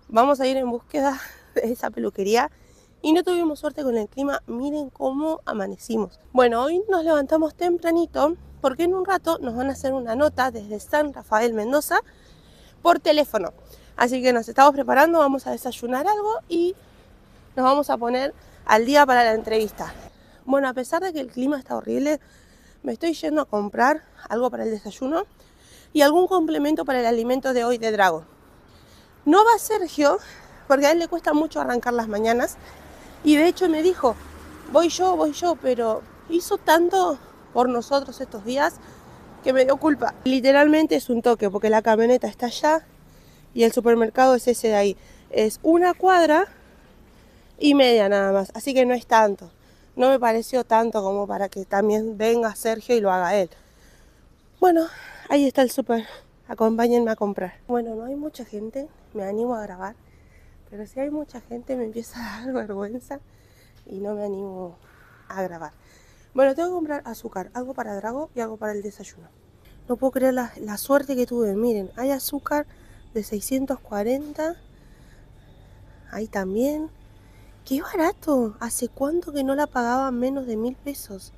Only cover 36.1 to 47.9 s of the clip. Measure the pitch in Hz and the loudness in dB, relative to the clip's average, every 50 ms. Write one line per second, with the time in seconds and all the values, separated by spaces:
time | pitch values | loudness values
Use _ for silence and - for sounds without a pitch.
36.1 | - - - - 330 349 - - 415 - - 349 320 339 349 349 392 381 359 349 | -20 -20 -10 -4 -4 -4 -2 -2 -6 -2 2 4 4 4 4 2 2 2 0 0
37.1 | 285 - - - - - - - - 240 254 254 247 240 226 - 277 277 277 269 | -2 -6 -10 -20 -20 -20 -18 -4 0 0 2 2 0 -2 -2 -2 -2 -2 -2 -4
38.1 | 240 - 262 - - 214 196 233 254 277 302 339 - - - - - - - - | -12 -12 -12 -12 -12 -12 -8 -6 -2 0 0 -2 -2 -6 -20 -20 -20 -20 -20 -20
39.1 | - - - - - - - 262 262 262 254 262 277 277 302 311 285 - 233 - | -20 -20 -20 -20 -18 -4 -2 2 4 4 4 4 2 2 2 2 2 2 -2 -6
40.1 | - - - 254 262 262 226 269 277 285 294 302 302 311 320 - 311 277 - - | -6 -4 -2 0 0 2 4 4 6 6 6 6 6 4 4 2 0 -2 0 -2
41.1 | 240 233 - 247 226 - 208 196 190 208 - 214 214 220 214 233 220 214 226 240 | -2 0 2 2 2 2 0 -2 -2 0 0 2 2 2 4 4 2 4 4 4
42.1 | 254 247 - 214 - - 247 233 - - - 302 320 320 - - - - - - | 4 2 2 -4 -8 -6 -8 -8 -6 -2 0 2 2 0 -2 -8 -20 -20 -20 -20
43.1 | - - - - - - - - - 233 226 226 - 254 208 233 233 233 226 220 | -20 -20 -20 -20 -20 -20 -20 -10 0 2 2 2 2 2 2 4 4 4 2 0
44.1 | - 262 254 262 254 233 - 247 233 - - 220 214 202 202 202 185 - - - | 2 4 6 6 6 4 2 0 -2 0 0 0 2 2 2 0 -2 -4 -14 -20
45.1 | - - - - - - 220 220 - - - 311 330 339 359 359 349 - 359 381 | -20 -20 -18 -4 -2 0 0 0 -2 0 2 4 4 6 4 4 2 2 2 4
46.1 | 370 349 330 302 302 330 392 - - - - - - - _ _ - - - _ | 6 6 6 6 4 4 2 0 -6 -20 -20 -20 -20 -20 _ _ -20 -20 -20 _
47.1 | - - - - _ - _ - - - - 294 285 277 262 247 | -20 -20 -20 -20 _ -20 _ -20 -10 0 2 4 6 6 6 6